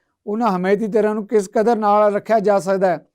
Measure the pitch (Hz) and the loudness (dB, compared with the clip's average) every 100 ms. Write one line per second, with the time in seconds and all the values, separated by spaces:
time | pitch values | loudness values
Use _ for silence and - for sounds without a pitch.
0 | _ _ - 214 233 180 185 208 220 214 | _ _ -8 -4 -2 -2 0 0 0 0
1 | 214 214 208 220 196 240 214 226 208 208 | 0 -2 -2 -2 -2 -2 0 0 2 2
2 | 208 202 - 220 196 196 175 196 185 156 | 2 0 0 0 2 0 0 0 0 -2
3 | _ | _